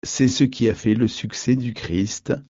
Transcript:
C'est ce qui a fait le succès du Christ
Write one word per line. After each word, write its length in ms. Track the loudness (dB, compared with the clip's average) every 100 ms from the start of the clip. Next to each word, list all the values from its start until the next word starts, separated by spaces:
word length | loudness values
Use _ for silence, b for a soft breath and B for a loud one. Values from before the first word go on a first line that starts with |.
C'est 240 | -10 2 2
ce 160 | 4
qui 260 | 0 2 0
a 40 |
fait 200 | 2 2
le 140 | 2 2
succès 480 | 0 -10 -6 0 0
du 180 | 0
Christ 580 | -6 -4 -2 -2 -4 -6 -6 -6